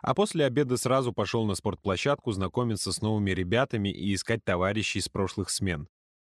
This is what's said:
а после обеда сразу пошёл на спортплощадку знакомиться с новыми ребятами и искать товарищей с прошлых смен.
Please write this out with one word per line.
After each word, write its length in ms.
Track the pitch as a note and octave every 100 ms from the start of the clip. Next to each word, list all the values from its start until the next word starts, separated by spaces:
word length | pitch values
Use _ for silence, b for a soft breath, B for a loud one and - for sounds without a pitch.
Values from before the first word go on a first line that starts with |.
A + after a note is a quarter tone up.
а 120 | -
после 320 | B2+ G#3 E3+ C#3+
обеда 300 | A#2+ C#3 B2
сразу 380 | B2 C3+ B2
пошёл 320 | G#2+ G#2 A#2+ A2
на 100 | F#2
спортплощадку 760 | G#2+ F2 G2+ F#2 C#3 C#3+ -
знакомиться 600 | F#2+ F#2 A#2+ B2 G#2 -
с 100 | F2+
новыми 300 | G#2+ G#2+ G2+
ребятами 580 | F#2 F2+ A2 C3+ A#2 G2+
и 240 | - F#2
искать 300 | F#2+ - A#2
товарищей 560 | - F2+ F#2 G#2 G2 G#2
с 80 | -
прошлых 420 | - F#2+ - F#2
смен. 380 | - G2 E2 D2 _ _ _